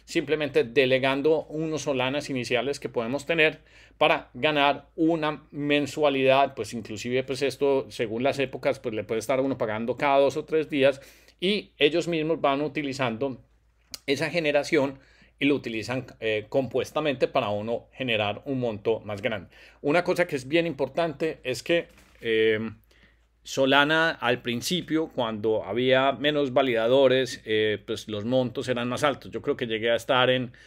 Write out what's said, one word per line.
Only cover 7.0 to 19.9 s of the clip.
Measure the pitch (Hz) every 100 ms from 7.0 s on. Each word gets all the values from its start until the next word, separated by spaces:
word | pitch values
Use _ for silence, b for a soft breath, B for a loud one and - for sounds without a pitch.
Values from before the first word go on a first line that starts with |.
| 123 127
pues | 127 131
esto | 139 - 139 135 -
según | - 113 113
las | 135 135
épocas | 127 131 139 123
pues | 123
le | 107 104
puede | 113
estar | 104 131
uno | 135 131
pagando | 113 107 117 120
cada | 147 139
dos | 139 147
o |
tres | 147 160 147
días | 147 135 139 B B B B
y | 185 208 - -
ellos | 151 165 160
mismos | 165 156 156
van | 143 139
utilizando | 147 156 143 131 127 110 139 120 _ _ _ _ _ - -
esa | 139 156
generación | 170 147 143 135 151 139 135 b b b -
y | 143
lo |
utilizan, | 135 127 110 101 127 127 -
eh, | 113 107 107
compuestamente | 139 120 127 101 151 156 127 165
para | 139 107
uno | 104 110 117 -
generar | - 131 107 104 107 147
un | 135
monto | 120 107 117 110
más | 104 101
grande. | 117 104 82 B B B
Una | 143